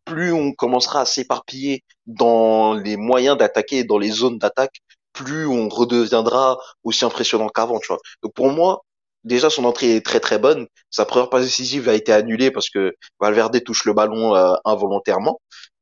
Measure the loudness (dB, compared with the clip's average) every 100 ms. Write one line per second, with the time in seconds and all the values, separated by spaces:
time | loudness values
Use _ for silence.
0 | -8 -6 -2 0 -2 -2 0 0 0 -2
1 | -2 -4 -4 -6 -6 -8 -6 -6 -10 _
2 | -14 0 2 4 4 4 2 0 -4 -4
3 | 0 2 2 2 2 0 -2 -4 0 0
4 | 0 0 -2 0 -2 -2 -4 -6 _ _
5 | _ -14 -10 -6 -2 -2 -2 -2 0 2
6 | 2 0 2 2 2 0 -6 -12 -6 -2
7 | -2 -2 -2 -2 -2 -2 -2 -4 -4 -8
8 | -8 -14 -12 -2 0 2 0 0 -8 _
9 | _ _ -4 0 2 2 0 2 2 2
10 | 2 0 0 2 2 2 -4 _ _ -4
11 | 0 0 2 0 0 -4 -4 -4 0 0
12 | 4 2 2 0 0 0 -4 -2 -4 -4
13 | -16 _ 0 2 2 0 -2 -2 0 2
14 | 0 0 2 4 4 2 0 0 0 -2
15 | -2 -2 -2 -4 _ -20 -20 _